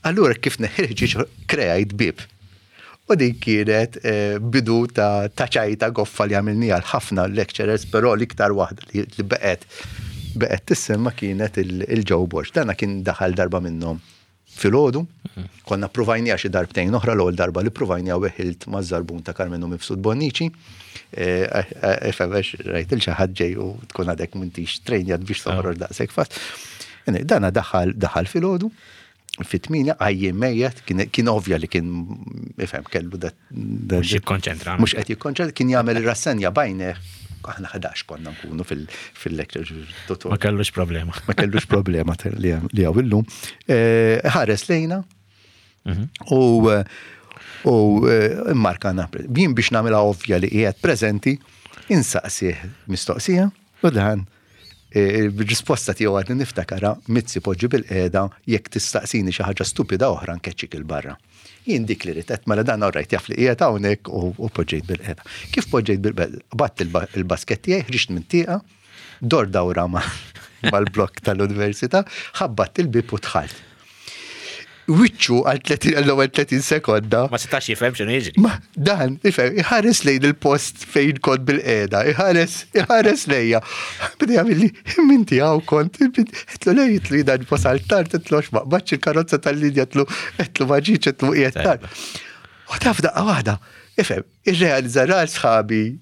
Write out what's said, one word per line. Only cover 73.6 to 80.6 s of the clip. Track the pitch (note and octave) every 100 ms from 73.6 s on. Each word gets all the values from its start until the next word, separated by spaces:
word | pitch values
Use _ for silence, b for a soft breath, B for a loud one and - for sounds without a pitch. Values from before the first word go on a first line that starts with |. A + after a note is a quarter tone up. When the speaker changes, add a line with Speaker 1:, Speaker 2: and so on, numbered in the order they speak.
| - _ B B B B B B B B B B
Speaker 1:
Wiċċu | - D#3+ A#3+ - - A#2+ C#3
għal | C3+
tletin, | - D3 D#3 D3+
għall-ewwel | C#3+ C#3 C3+ -
tletin | C#3+ C3
sekonda. | - D3+ C#3 G#2+ G#2+ A2+ C3
Speaker 2:
Ma | A#2+
setax | - C#3 -
jifhem | A2 A#2+ B2
x'inhu | G#2 C3
jiġri. | G#2 -
Speaker 1:
Ma | A3 F#2 - -
dan, | D3+ G3 C3 C3+
ifhem, | G3+ - B2 G3+
iħares | E3+ A#3+ G#3+ A3
lejn | C#3+ C3+ C#3+
il-post | D3 D3 C#3+